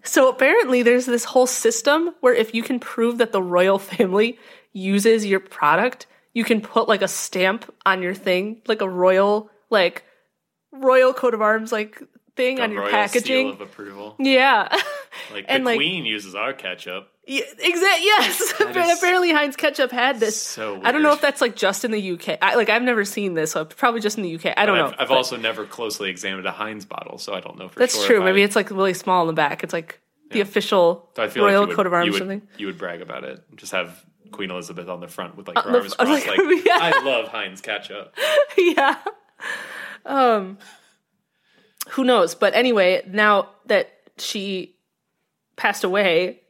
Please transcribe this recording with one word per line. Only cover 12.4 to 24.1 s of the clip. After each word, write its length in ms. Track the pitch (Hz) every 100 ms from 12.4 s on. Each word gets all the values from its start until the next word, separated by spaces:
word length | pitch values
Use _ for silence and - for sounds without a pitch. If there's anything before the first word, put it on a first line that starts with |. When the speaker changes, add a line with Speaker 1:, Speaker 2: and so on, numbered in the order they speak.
| 254 262
Speaker 2:
A 20 |
Speaker 1:
on 100 | 233
your 100 | 202
Speaker 2:
royal 100 | 202
Speaker 1:
packaging. 560 | 208 202 240 240 262 104
Speaker 2:
seal 60 |
of 80 | 98
approval. 540 | - - 202 196 208 -
Speaker 1:
Yeah. 500 | 269 262 269 233 190 -
<laughs> 40 | 587 571 539 - -
Speaker 2:
Like, 120 | 104 -
Speaker 1:
And, 160 | 269 127
Speaker 2:
the 60 |
Speaker 1:
like, 60 | 226
Speaker 2:
Queen 280 | 151 185 123
uses 300 | 107 95 92
our 180 | 117
ketchup. 560 | 135 95 90 - 92 - _ -
Speaker 1:
Yeah, 160 | 269
exa-, 400 | - - 302 349
yes. 720 | 381 339 370 415 - 339 440 -
<laughs> 40 |
Speaker 2:
That 160 | 440 370
is 220 | 339 339
Speaker 1:
Apparently 320 | 359 370 349
Heinz 220 | 311 294 269
Ketchup 360 | 302 285 254
had 280 | 247 254 247
this. 200 | 208 -
Speaker 2:
so 400 | - - 110 98
Speaker 1:
I 80 | 202
don't 100 | 285
know 80 | 302
Speaker 2:
weird. 60 | 294
Speaker 1:
if 40 |
that's, 200 | 285 277
like, 140 | 247 -
just 280 | 190 196
in 60 | 247
the 80 | 220
U 180 | 190 170
K. 200 | - -
I, 160 | 190 -
like, 140 | 214
I've 140 | 220
never 200 | 247 233
seen 300 | 202 220 202
this, 180 | 165 160
so 140 | 170 160
probably 340 | - 247 233
just 180 | 208